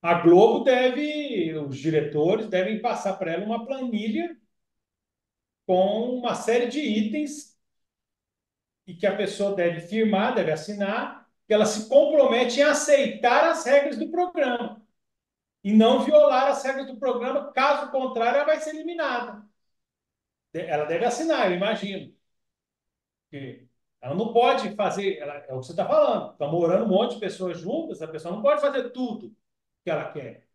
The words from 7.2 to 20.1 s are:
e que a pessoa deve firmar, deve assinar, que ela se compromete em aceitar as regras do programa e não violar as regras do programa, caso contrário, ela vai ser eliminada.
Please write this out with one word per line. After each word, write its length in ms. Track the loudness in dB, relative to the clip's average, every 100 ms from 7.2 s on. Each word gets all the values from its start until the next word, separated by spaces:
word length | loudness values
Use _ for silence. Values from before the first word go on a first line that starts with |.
| -6 -10 -18 _ _ _ _ _ _ _ _ _ _ _ _ _
e 100 | -20
que 120 | -2 -2
a 100 | 0
pessoa 380 | -4 -2 -4
deve 260 | 0 -2 -2
firmar, 540 | -6 -2 0 2 0
deve 160 | 0 -2
assinar, 800 | -4 -6 -6 -4 -4 -8 -14 _ _ _
que 80 |
ela 120 | 2 2
se 220 | 0 4
compromete 680 | 6 6 6 4 4 0 4
em 60 |
aceitar 840 | 2 2 4 4 4 0 2 4 2
as 160 | 0
regras 320 | 4 4 4 -4
do 140 | -6
programa 720 | -2 -2 0 -2 -2 -6 -12 _ _ _ _ _ _ _ _
e 100 | 4
não 300 | 6 6 4
violar 460 | 6 8 8 6 2
as 160 | 0
regras 240 | -2 -4 -6
do 80 | -6
programa, 560 | -4 -2 -2 -4 -4
caso 400 | 0 2 0 -2
contrário, 460 | -4 -4 -2 0 0
ela 80 | 0
vai 140 | -2
ser 100 | -2
eliminada. 760 | -10 -10 -6 -4 -4 -8 -14 -20 _ _ _ _ _ _